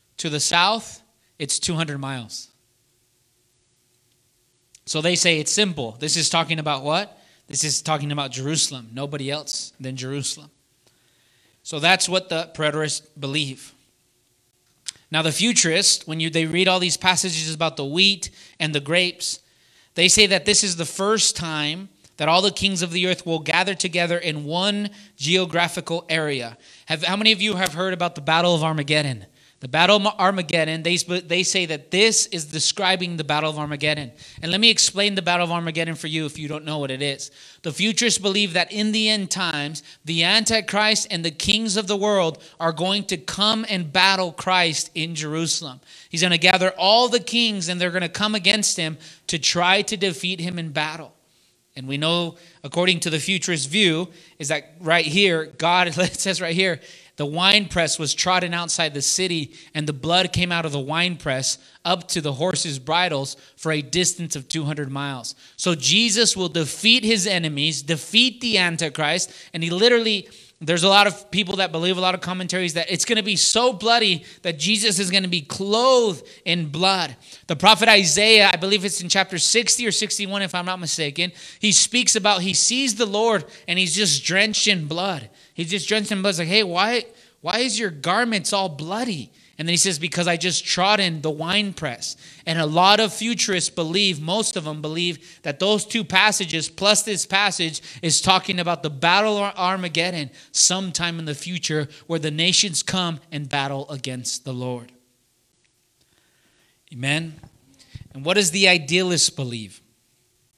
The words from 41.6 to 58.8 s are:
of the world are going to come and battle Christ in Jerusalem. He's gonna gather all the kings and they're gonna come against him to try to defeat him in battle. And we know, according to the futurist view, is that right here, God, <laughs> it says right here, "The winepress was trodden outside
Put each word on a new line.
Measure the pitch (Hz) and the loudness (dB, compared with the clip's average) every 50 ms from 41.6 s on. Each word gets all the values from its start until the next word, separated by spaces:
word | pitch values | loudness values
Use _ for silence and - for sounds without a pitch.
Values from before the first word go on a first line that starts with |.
| 226 220 185 208 | 2 0 -2 -2
of | 214 | -2
the | 180 208 | -2 -2
world | 202 196 214 208 196 175 160 156 - - - - - | 0 0 2 2 2 2 0 -2 -6 -12 -20 -10 -4
are | 165 165 160 | -2 -2 -2
going | 147 170 185 196 208 196 | 0 -2 -2 -2 -2 -2
to | - 185 | -4 -6
come | 165 - - - - 202 214 226 220 226 226 | -6 -6 -8 -2 0 2 2 2 0 -2 -2
and | 208 185 175 151 | -4 -4 -4 -2
battle | 135 185 180 196 196 190 185 175 151 | 2 4 6 6 6 4 0 -2 -4
Christ | - - 190 185 180 175 165 151 - - - - | -6 -2 0 2 4 4 2 0 -2 -6 -6 -6
in | 170 160 165 170 | -6 -6 -6 -6
Jerusalem. | 151 156 151 151 160 165 156 - - 170 143 127 - _ - - - - - | -8 -6 -6 -4 -4 -2 -2 -2 -4 -6 -10 -16 -18 _ -20 -20 -20 -20 -10
He's | - 165 | -4 0
gonna | 170 185 175 | 2 2 2
gather | 165 156 180 180 185 185 185 - | 4 6 6 6 6 4 2 0
all | - 175 190 214 233 247 247 | 2 4 6 6 6 6 4
the | 214 240 | 2 0
kings | - - 226 233 233 226 208 196 170 165 | -2 0 -2 0 0 0 -2 -2 -4 -4
and | 180 180 | -2 -2
they're | 180 180 | -2 0
gonna | 170 185 180 160 | 0 -2 -2 -2
come | - - 208 214 214 | -4 -2 -2 0 0
against | 214 170 190 208 214 202 - - | 0 2 2 2 4 2 0 0
him | - 165 156 156 151 - - - - _ - | 0 -2 -4 -4 -8 -14 -20 -20 -18 _ -6
to | - 160 | -6 -2
try | 127 - - 175 175 180 190 202 | -2 0 0 2 4 4 4 4
to | 202 202 220 | 2 0 -4
defeat | 190 190 190 170 - - 180 190 175 | -2 -2 -4 -4 -4 -6 -6 -6 -6
him | 165 180 180 175 | -6 -8 -6 -6
in | 165 160 139 | -8 -6 -4
battle. | 156 151 156 156 165 156 110 _ _ _ _ _ _ _ _ _ _ _ _ - | -4 -4 -4 -6 -10 -14 -18 _ _ _ _ _ _ _ _ _ _ _ _ -18
And | 139 131 135 | -14 -10 -8
we | 139 | -6
know, | 139 151 160 170 175 175 165 160 - - - _ _ - | -2 0 0 0 0 -2 -4 -8 -12 -20 -20 _ _ -14
according | 139 - 170 175 185 185 165 | -8 -2 0 2 2 2 0
to | - 175 | 0 -2
the | 156 156 | -2 -2
futurist | 123 - 196 180 - - 175 151 135 135 | -2 -2 -2 -2 -2 -2 -2 -2 -2 -2
view, | 151 214 214 175 160 156 185 175 - - - - _ - | 2 4 4 4 4 2 -2 -6 -10 -20 -20 -20 _ -10
is | 160 139 | -6 -4
that | 156 147 139 - - 170 | -4 -4 -6 -10 -20 -8
right | 180 156 165 170 160 | 0 2 2 2 2
here, | 151 147 190 202 190 170 160 156 - - | 2 2 4 4 4 4 2 -2 -4 -6
God, | - - 170 175 180 180 175 | -2 0 2 4 4 2 2
<laughs> | 156 175 | 2 0
it | 180 170 - - | 0 0 0 -4
says | - 196 185 160 | -4 -2 -2 -2
right | 185 165 170 | -2 -2 0
here, | 170 190 190 165 135 - - - - - - _ | 0 2 0 0 -2 -6 -18 -20 -20 -20 -18 _
"The | - 147 | -6 -6
winepress | 143 151 165 180 190 202 214 202 160 - 180 165 147 - - | -4 -2 0 4 6 6 4 4 2 0 0 0 0 0 -2
was | 160 135 - | -2 -4 -2
trodden | - - 180 185 180 175 170 170 | -2 0 2 2 2 0 0 -4
outside | 170 175 165 - - | -4 -4 -4 -2 -2